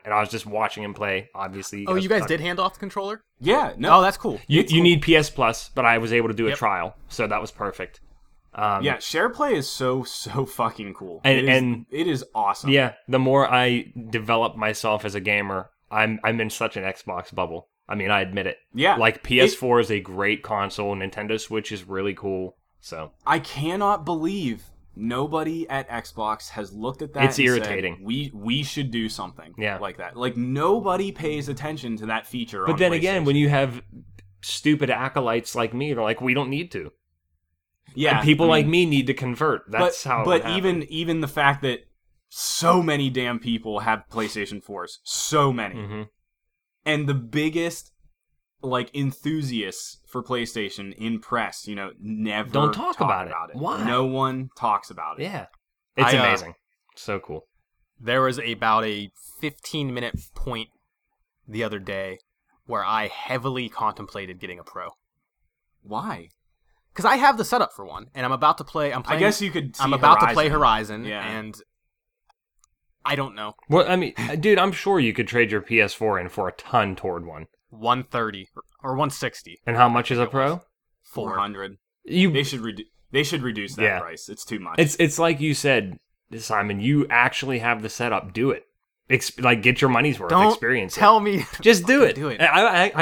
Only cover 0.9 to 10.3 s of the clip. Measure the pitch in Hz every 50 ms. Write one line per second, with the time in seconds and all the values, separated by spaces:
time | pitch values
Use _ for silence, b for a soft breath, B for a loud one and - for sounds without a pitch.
0.9 | 98 98 104 101 95 95 101 - - 95 98 92 95 98 95 - - 101 101 185
1.9 | 185 190 190 185 220 202 - 104 160 160 151 175 175 185 185 190 - - 208 190
2.9 | - 202 196 196 220 220 _ _ _ _ 123 160 233 294 277 - - 104 120 -
3.9 | 160 190 185 196 196 - - 190 120 101 - - 143 160 - - 156 165 175 175
4.9 | 170 151 - 165 165 156 151 - - - 123 113 113 - - - - 131 123 117
5.9 | 117 113 113 113 117 120 117 110 107 104 113 107 107 - 123 107 98 90 85 -
6.9 | - - - - - - 117 104 104 90 95 - - - 107 98 - - 92 -
7.9 | - - - - - _ _ _ _ _ _ _ - - 107 104 101 98 131 143
8.9 | 127 120 - - - 160 202 240 233 - 302 285 220 156 131 - - - 131 127
9.9 | 131 131 123 - - - - -